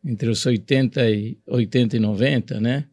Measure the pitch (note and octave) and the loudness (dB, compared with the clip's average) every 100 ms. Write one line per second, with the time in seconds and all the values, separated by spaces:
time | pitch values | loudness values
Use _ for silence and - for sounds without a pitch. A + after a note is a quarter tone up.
0 | D#3+ A2 A#2 A2 C3 A2+ - C3+ B2+ - | -6 -2 -2 0 0 0 2 2 2 2
1 | A#2 G#2 G#2+ - - B2 A2 C3 A#2 A2+ | 0 0 -4 -10 -4 -2 0 2 2 2
2 | G#2+ G2+ C3 C3+ - A2+ A#2 C3+ D3+ | 0 0 0 0 -2 -4 -2 -2 -6